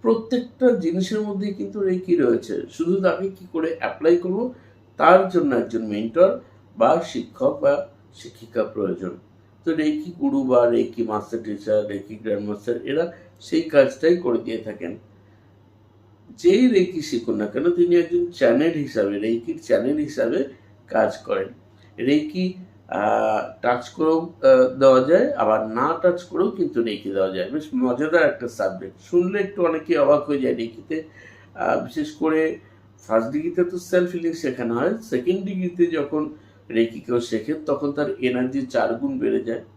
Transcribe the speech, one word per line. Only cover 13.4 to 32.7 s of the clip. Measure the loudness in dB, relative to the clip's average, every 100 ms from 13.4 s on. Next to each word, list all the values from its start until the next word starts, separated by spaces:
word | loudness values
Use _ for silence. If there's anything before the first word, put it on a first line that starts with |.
সেই | -4 -2
কাজটাই | 2 4 4 2 2 2
করে | 0 -2
দিয়ে | -4 -8
থাকেন। | -8 -10 -10 -12 -18 -20 _ _ _ _ _ _ _ _ _ _ -20
যেই | 0 4 6 6
রেইকি | 4 2 -2
শিখুন | -4 -4 -2 -2
না | -2
কেন, | 0 0
তিনি | 4 4 4
একজন | 4 0 -2
চ্যানেল | 2 4 4 2
হিসাবে, | 0 -4 0 0 0
রেইকির | -2 -2 -4 -10
চ্যানেল | 0 0 2 -2
হিসাবে | -4 -2 -2 0 -4 -8 -20 -20 -4
কাজ | 0 0 -2 -4
করেন। | -4 -4 -10 _ _ -20 -4
রেইকি, | 2 2 0 -4 -4 -4 -18 -20 -8
আহ, | -2 0 2 2 0 -4 -4
টাচ | -2 -2 -4
করেও, | -2 0 0
আহ, | -2 0 6 6 6 6
দেওয়া | 6 6 6
যায়, | 4 4 0
আবার | 2 2 0 -2
না | -2 2
টাচ | 0 0
করেও | -6 -2 -2
কিন্তু | 0 -2 0
রেইকি | -2 -4 -4
দেওয়া | -2 -2 -2
যায়। | -4
বেশ | -6 -6
মজাদার | -2 -2 0 2 2 2
একটা | 0 -10
সাবজেক্ট, | -4 -4 -4 -14 -16 -2
শুনলে | 0 2 -2
একটু | -4 0 0
অনেকে | 0 0 2
অবাক | 4 4
হয়ে | 2 -2
যায়। | 0
রেইকিতে, | -2 -6 -10 -8 -8 -8 -20 -20 -20 -20
আহ, | -6 -2 -2 -4
বিশেষ | -6 -8
করে | -4 0 0 0 -4 -14